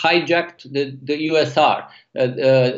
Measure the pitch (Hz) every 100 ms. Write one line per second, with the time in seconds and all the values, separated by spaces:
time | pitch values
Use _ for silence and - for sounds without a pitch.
0 | 165 175 151 170 170 - 131 139 135 131
1 | 131 151 156 156 131 156 139 98 - -
2 | _ - 127 - 131 131 127